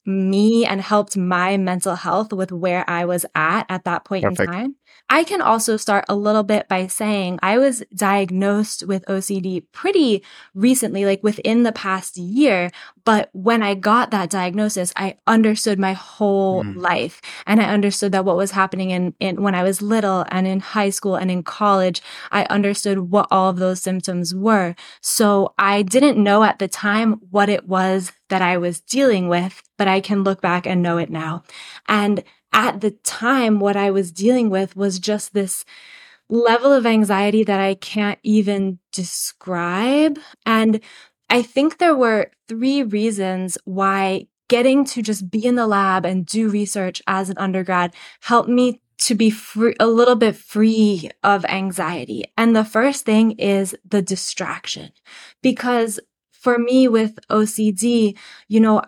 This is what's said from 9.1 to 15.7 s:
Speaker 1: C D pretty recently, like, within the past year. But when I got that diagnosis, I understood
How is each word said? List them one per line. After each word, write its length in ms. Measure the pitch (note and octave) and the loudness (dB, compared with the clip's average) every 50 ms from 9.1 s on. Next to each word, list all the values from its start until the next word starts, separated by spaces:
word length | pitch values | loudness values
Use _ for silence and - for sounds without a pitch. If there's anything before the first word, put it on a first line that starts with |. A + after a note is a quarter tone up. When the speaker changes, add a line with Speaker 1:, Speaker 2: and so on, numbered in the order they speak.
| G3 F#3+ | -4 -4
Speaker 1:
C 200 | F#3+ - G3+ F#3+ | -4 -4 -6 -6
D 220 | F3+ F#3+ F#3 F3 - _ | -6 -6 -6 -6 -8 _
pretty 520 | _ - - F4+ G4 F#4+ D4+ B3 G#3 G3 - - - - - - - | _ -6 -4 0 2 4 4 4 2 0 -2 -8 -20 -20 -20 -16 -4
recently, 500 | F#3+ G3+ B3 C4 C4 A#3 G#3+ F#3 G3 G3+ | 0 2 2 4 2 0 -2 -2 0 0
like, 180 | G3 G3 G3 G#3 | 0 0 0 0
within 400 | G#3+ G#3 - - - A3+ A#3+ A#3+ | -2 -2 -2 -2 0 2 2 2
the 80 | A3+ | 2
past 460 | A3+ - - G3 F#3+ F#3+ - - - F3+ | 0 -2 -4 -4 -4 -4 -6 -8 -12 -10
year. 540 | F3 F3 G#3 C4 D4+ C4+ G3+ F3+ F3 F3+ - - - - - _ _ | -8 -4 0 2 4 4 4 2 0 -2 -6 -10 -18 -20 -20 _ _
But 240 | A3+ A3 G#3 - - | 2 2 2 2 -2
when 320 | - F#3+ F#3 A3+ A#3 A3+ G#3+ | -8 -2 0 2 2 2 2
I 100 | G3 G3+ | 0 -2
got 380 | G3 F3+ G#3 A3 A#3+ B3 - | -2 0 2 2 2 2 0
that 180 | A3+ G3+ F3+ E3+ | -2 -2 -2 -4
diagnosis, 640 | - F#3+ F3+ F3+ F3 G#3 G#3+ G#3+ - F#3+ F3+ F3 - | -4 -4 -4 -4 -2 -2 -2 -2 -2 -4 -4 -4 -4
I 220 | - F#3+ F#3+ - - _ | -6 -6 -6 -8 -4 _
understood 540 | - A3+ A3+ A3 A3 G#3+ G#3+ - A3+ | 2 4 4 4 4 2 0 0 -2